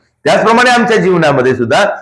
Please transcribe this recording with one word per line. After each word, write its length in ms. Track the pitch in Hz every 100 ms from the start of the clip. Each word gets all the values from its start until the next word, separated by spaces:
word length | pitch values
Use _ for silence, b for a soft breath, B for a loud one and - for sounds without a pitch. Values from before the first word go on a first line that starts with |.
| _ _
त्याचप्रमाणे 460 | 147 196 214 226 254
आमच्या 280 | 240 220 214
जीवनामध्ये 580 | 180 175 156 139 127 127
सुद्धा 300 | 113 156 208 -